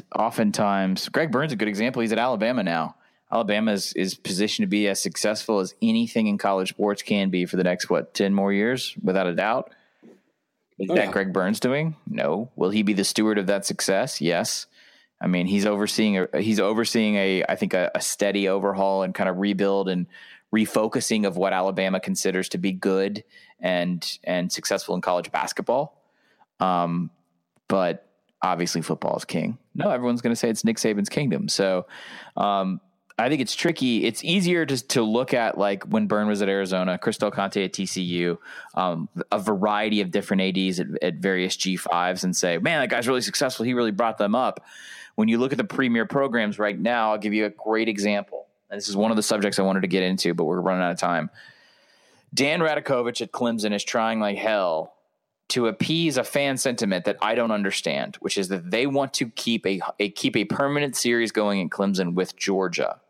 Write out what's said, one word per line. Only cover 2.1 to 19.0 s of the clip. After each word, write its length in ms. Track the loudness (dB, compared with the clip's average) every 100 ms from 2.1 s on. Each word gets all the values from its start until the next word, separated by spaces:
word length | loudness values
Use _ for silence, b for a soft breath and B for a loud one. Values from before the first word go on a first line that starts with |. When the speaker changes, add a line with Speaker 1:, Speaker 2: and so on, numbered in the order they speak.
Speaker 1:
at 80 | 2
Alabama 420 | 2 2 0 0
now. 340 | 0 0 -2 -8 b b _
Alabama 400 | -2 2 2 2
is, 220 | 0 -2
is 200 | -2 -4
positioned 520 | -4 -6 0 0 0 0
to 40 |
be 180 | 2 2
as 140 | 0
successful 580 | -4 -2 -2 -2 0 0
as 140 | 0 0
anything 460 | 2 2 2 0 0
in 100 | 2
college 320 | 2 0 0
sports 320 | 0 -2 -2
can 300 | -2 0 2
be 160 | 0 0
for 80 | 2
the 80 |
next, 260 | 2 0 0
what, 240 | 0 0
ten 180 | 0 2
more 220 | 2 2
years, 420 | 2 0 -2 -6 -4
without 240 | 0 2 2
a 80 |
doubt. 380 | 0 0 0 -4 B B B B B B _ _ _ _ -8
Is 100 | 0
Speaker 2:
Oh, 60 | 2
Speaker 1:
that 100 | 2
Speaker 2:
yeah. 60 |
Speaker 1:
Greg 200 | 0 0
Byrne's 280 | 0 0 2
doing? 360 | 2 2 0 -4 -8
No. 400 | -2 0 -2 -4 -2
Will 160 | 0
he 100 | 2
be 120 | 2
the 100 | 2
steward 340 | 2 2 2 2
of 80 | 2
that 180 | 0
success? 560 | -2 -4 0 0 0 -2
Yes. 460 | 0 0 0 -4 -8 b b b b _
I 60 | 0
mean, 180 | 2 2
he's 220 | 2 2
overseeing 500 | 2 0 2 2 2
a, 240 | 0 0
he's 180 | 0 2
overseeing 560 | 2 2 0 2 2 2
a, 280 | 2 2 0
I 80 | -2
think, 200 | 0 0
a, 160 | 0
a 80 | -2
steady 460 | -4 0 0 2 2
overhaul 560 | 2 0 2 2 2